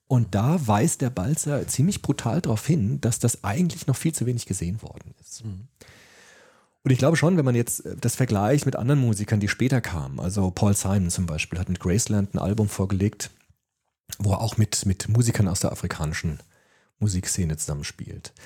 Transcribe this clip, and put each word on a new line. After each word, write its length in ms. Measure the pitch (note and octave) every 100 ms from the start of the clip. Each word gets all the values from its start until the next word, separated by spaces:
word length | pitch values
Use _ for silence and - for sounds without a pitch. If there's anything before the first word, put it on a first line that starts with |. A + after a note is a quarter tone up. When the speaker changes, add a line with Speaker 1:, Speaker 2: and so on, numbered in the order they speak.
| -
Speaker 1:
Und 260 | B2+ G#2+
da 320 | G2 A#2+ F3 A2+
weist 340 | G#2 D#3+ -
der 100 | B2+
Balzer 560 | F2+ G2 D#3 D3+ C#3 -
ziemlich 340 | - E3+ -
brutal 380 | - C3+ A#2 D3
darauf 260 | D#3+ A2 -
hin, 340 | E3+ G#2 C#3
dass 200 | A#2 -
das 240 | A#2 -
eigentlich 420 | F#2+ B2 F3 - -
noch 100 | B2+
viel 160 | E3
zu 140 | - A#2+
wenig 180 | A#2+ -
gesehen 360 | F#2+ F2 G#2
worden 320 | - - - -
ist. 240 | - -
Speaker 2:
Mhm. 240 | A2 F#2+ B2 _ - - - - - - _ _ _ _
Speaker 1:
Und 80 | C3
ich 80 | B2+
glaube 180 | C#3 D#3
schon, 200 | D#3 F#3
wenn 80 |
man 100 | C3
jetzt, 320 | A#2+ A#2 - -
äh, 100 | -
das 160 | A#2+ -
vergleicht 500 | B2+ G2+ G#2 D3 C#3
mit 100 | -
anderen 240 | A#2 D3
Musikern, 400 | A#2+ G2+ G#2+ G#2+
die 80 | G2+
später 320 | - B2 C3
kamen, 400 | - E2 C2+ C2+
also 300 | F2+ G2+ F#2
Paul 240 | - G#2
Simon 360 | G2+ F#2+ G2+ F2
zum 160 | - F2
Beispiel 320 | D#2 - F2
hat 100 | F2+
mit 120 | F2+
Graceland 540 | F#2 G2+ - G#2 G2+
ein 40 | -
Album 300 | F#2 G#2+ G#2
vorgelegt, 600 | - F#2+ F#2+ G#2 - - _ _ _ _ _ _ _ _ -
wo 140 | G2
er 80 | F#2
auch 160 | A2+ -
mit, 260 | G#2+ - G2+
mit 220 | F#2 -
Musikern 400 | A2+ A#2 - F#2+
aus 120 | F#2+
der 120 | -
afrikanischen 680 | - E2+ - D#2 D#2 E2+ D2 - _ _ _ _ -
Musikszene 560 | G#2 F#2 - - E2 D#2
zusammenspielt. 760 | - D2 - - - - - _